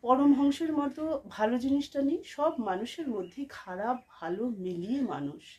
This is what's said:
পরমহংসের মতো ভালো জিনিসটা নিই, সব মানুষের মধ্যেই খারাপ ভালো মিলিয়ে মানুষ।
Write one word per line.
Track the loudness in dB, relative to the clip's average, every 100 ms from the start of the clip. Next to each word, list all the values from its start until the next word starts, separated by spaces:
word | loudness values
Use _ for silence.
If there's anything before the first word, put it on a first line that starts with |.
পরমহংসের | 4 6 8 8 6 2 0
মতো | 0 -2 -2 -4 -4 -6
ভালো | 0 2 2
জিনিসটা | 2 0 0 0
নিই, | 0 0
সব | -4 -2 0 0
মানুষের | -4 -2 -4 -6 -6
মধ্যেই | -4 -6 -8 -10
খারাপ | -10 -12 -6 -4 -4 -6
ভালো | -12 -6 -4 -4
মিলিয়ে | -4 -6 -6 -4 -2
মানুষ। | -2 -2 -6 -8 -18